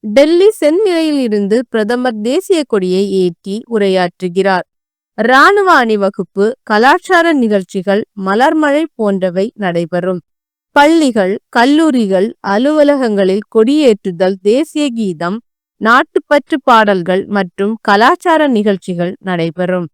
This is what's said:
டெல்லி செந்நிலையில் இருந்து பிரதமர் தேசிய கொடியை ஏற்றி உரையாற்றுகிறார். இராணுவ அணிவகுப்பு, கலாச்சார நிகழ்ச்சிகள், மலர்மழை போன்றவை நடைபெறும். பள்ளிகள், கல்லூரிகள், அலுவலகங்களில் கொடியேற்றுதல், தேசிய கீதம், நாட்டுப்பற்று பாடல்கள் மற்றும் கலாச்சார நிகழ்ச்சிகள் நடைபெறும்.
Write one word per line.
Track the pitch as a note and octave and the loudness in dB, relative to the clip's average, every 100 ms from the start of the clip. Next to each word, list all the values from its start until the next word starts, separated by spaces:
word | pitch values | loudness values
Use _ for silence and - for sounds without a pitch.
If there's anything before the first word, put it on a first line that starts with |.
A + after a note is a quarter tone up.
டெல்லி | A3 G#3+ D4+ E4+ G4 | -2 2 2 4 2
செந்நிலையில் | G#4+ D4 E4 G#4+ E4+ D#4+ D4 | 2 0 0 0 0 -2 -2
இருந்து | B3 G#3 G3+ A3+ B3+ | -2 -2 0 -2 -2
பிரதமர் | A3+ G#3+ B3 B3+ A3 | -4 -2 -2 -4 -4
தேசிய | G#3 D4 F#4+ F4 C#4+ | -2 -4 0 -2 0
கொடியை | G#3+ F#3 F3+ G3+ | -2 -2 -2 -2
ஏற்றி | F#3+ F3+ E3+ - G3+ - | 0 -2 -4 -10 -10 -6
உரையாற்றுகிறார். | A3+ G3+ F#3 F3+ _ F#3 F3 F#3+ F#3+ - _ _ _ _ - | -2 0 0 -2 _ -8 -2 0 -2 -4 _ _ _ _ -4
இராணுவ | A3 C4 D#4+ G4+ F#4+ | 2 4 4 4 2
அணிவகுப்பு, | D#4+ A#3+ G#3+ G3 - F#3 - G3+ B3 | 2 2 0 -2 -4 -10 -2 -2 -4
கலாச்சார | - G#3+ B3 E4+ - F4+ E4+ | -2 2 2 2 2 0 2
நிகழ்ச்சிகள், | D4+ A#3 G3+ F#3 G3 F#3 G3 - - F#3+ | 0 0 0 -2 -8 -2 -2 -2 -8 -4
மலர்மழை | G3+ C4+ D#4 D4+ C#4+ D#4+ _ | 0 2 2 0 0 -4 _
போன்றவை | G#3+ G3 F3+ F3 G#3 - | -2 -2 -2 -2 -6 -4
நடைபெறும். | G3 E3+ E3+ F3 F3+ F3+ _ _ _ _ _ | -4 -4 -4 -4 -4 -6 _ _ _ _ _
பள்ளிகள், | - C#4+ E4 D4 A3 F#3 G3+ _ | 2 4 4 2 0 -2 -2 _
கல்லூரிகள், | B3 B3 D4 D#4+ B3+ G#3 F#3+ F#3+ - - | 0 2 4 2 0 0 0 -2 -4 -4
அலுவலகங்களில் | G3+ C4 D#4 D4 C#4+ B3 G#3 F#3+ G3 G#3 A3+ | 0 0 2 2 2 0 0 0 -2 -2 0
கொடியேற்றுதல், | A3+ D4 C#4+ G#3 G3+ E3+ F#3 F#3+ | 2 2 2 0 -4 -2 -2 -2
தேசிய | F#3+ A#3+ D#4 D4+ D4 | 0 0 -2 -4 -4
கீதம், | A#3 G#3+ D#3+ E3+ G#3+ _ _ _ _ | -4 -6 -4 -6 -8 _ _ _ _
நாட்டுப்பற்று | G#3+ B3 D#4+ - - C#4+ - D#4 | 2 2 2 -4 0 -2 0 -4
பாடல்கள் | - A3+ G#3+ F#3+ F3 F#3 F#3+ | 2 4 4 0 0 -4 -2
மற்றும் | G3+ F#3 _ G3+ A3 | -4 -6 _ -6 -6
கலாச்சார | - G3+ A#3+ F4 F4+ D#4+ D4+ | -2 2 2 0 0 0 2
நிகழ்ச்சிகள் | A#3 G#3 G3 - F3 F3 - | 0 0 -2 -4 -6 -6 -6
நடைபெறும். | F#3 F3+ E3 E3 F3+ F3+ E3+ | -6 -4 -4 -4 -4 -4 -4